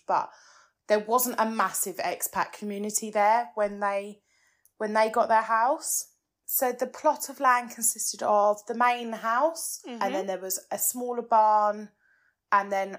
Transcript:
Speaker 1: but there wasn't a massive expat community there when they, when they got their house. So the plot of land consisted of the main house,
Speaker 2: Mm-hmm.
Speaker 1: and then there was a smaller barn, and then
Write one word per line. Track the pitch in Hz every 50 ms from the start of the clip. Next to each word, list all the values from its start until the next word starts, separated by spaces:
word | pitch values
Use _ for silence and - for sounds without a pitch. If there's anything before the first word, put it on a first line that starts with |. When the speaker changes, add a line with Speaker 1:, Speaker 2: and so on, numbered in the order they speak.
| _
Speaker 1:
but | - 185 - - - - - - - - - _ _ _ _ _
there | - 208 214
wasn't | 208 214 233 254 254 254 226 -
a | 220 220
massive | 226 220 190 185 - - - 196 165
expat | - - 180 - - - - - 190 170 -
community | - - 208 208 202 202 208 214 214 - 226 214
there | 208 208 202 208 226 240 240 233 -
when | 214 208 202 202 202
they, | 208 202 202 202 202 208 208 - _ _ _ _ _ _ _ _ _ _ _
when | _ 220 214 214
they | 220 220 220
got | 220 233 214 -
their | 226 220 220
house. | 220 226 220 233 262 311 320 - - - - - - _ _ _ _ _ _ _
So | - - - 269 247 247
the | 247 254
plot | 247 - - - 311 277 285 - -
of | 262 -
land | 285 254 247 247 240 233
consisted | - 233 226 - - - - - - - -
of | - 208 208 208 208 208 208 -
the | - 226
main | 233 247 247 240 240 240 226 226
house, | 190 208 226 233 254 294 330 320 - - - - - -
Speaker 2:
Mm-hmm. | 294 240 226 208
Speaker 1:
and | 196 -
then | - 202
there | 190 190 180
was | 190 185 185 - - _
a | -
smaller | - - - - 247 247 247 240 240
barn, | 233 233 226 220 214 214 214 214 208 208 208 214 214 - _ _ _ _ _ _ _ _ _ _ _ _
and | 208 202 202 202
then | 196 196 196 196 190